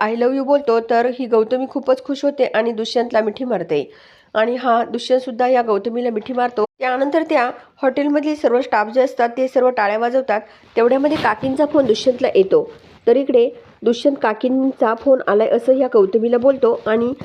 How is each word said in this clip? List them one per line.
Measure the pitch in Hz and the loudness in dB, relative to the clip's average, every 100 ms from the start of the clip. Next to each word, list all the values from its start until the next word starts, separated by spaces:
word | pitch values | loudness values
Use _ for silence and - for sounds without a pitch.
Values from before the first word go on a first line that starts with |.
"I | 214 | -2
love | 233 247 | 0 0
you" | 269 | 0
बोलतो, | 262 285 285 226 | 0 0 2 0
तर | 226 233 247 247 | 2 0 0 -4
ही | 240 | 0
गौतमी | 226 220 254 262 | 0 2 -2 -4
खूपच | 277 254 254 | -6 -2 -2
खुश | - 277 285 | -2 -4 -4
होते | 285 247 | 0 -2
आणि | 208 233 | 0 -2
दुष्यंतला | 214 226 247 247 226 | -4 -4 -2 0 0
मिठी | 220 202 254 | -2 -4 -6
मारते | 202 165 147 123 - - _ _ | -6 -2 -4 -4 -12 -20 _ _
आणि | 214 226 247 | -2 -2 -2
हा | 254 233 226 | 0 0 -2
दुष्यंतसुद्धा | 233 - 254 254 226 247 | -8 -2 -2 -2 -2 0
या | 254 | 0
गौतमीला | 233 202 226 233 240 | 0 -2 -2 -4 -4
मिठी | 214 240 | -6 -6
मारतो. | 247 247 240 214 - | -4 -4 -2 -6 -4
त्यानंतर | 254 254 277 320 | -4 -2 0 -2
त्या | 320 285 247 - - - | 0 0 0 -6 -20 -4
हॉटेलमधील | 269 262 285 294 302 302 | -2 0 0 0 -2 -2
सर्व | 247 240 | 0 0
स्टाफ | 262 226 214 | 0 -2 0
जे | 247 | 0
असतात | 269 269 233 | 0 0 -4
ते | 240 262 | -2 -2
सर्व | 269 247 | 2 0
टाळ्या | 247 202 214 | 0 -2 0
वाजवतात. | 240 262 262 214 - - _ - | 0 -2 0 -4 -4 -20 _ 0
तेवढ्यामध्ये | 240 269 285 302 | 2 2 0 0
काकींचा | 233 220 269 269 294 | 0 -2 -4 0 2
फोन | 302 254 | 2 2
दुष्यंतला | 214 262 240 - - | 2 0 0 0 2
येतो. | 190 156 - - - - - | 2 2 0 -12 -20 -6 0
तर | 247 | 2
इकडे | 277 247 240 - - _ | 2 2 2 -2 -20 _
दुष्यंत | 214 233 285 277 | -2 0 0 0
काकींचा | 220 214 254 262 269 - 226 226 | -2 -2 -2 0 0 0 0 0
फोन | 277 262 - | 2 2 4
आलाय | 208 220 | 2 2
असं | 233 233 | 0 2
ह्या | 262 254 | 2 4
गौतमीला | 226 190 220 233 240 | 4 4 2 2 2
बोलतो | 262 269 233 - 214 | 2 4 2 0 0
आणि | 226 240 277 | 0 0 -6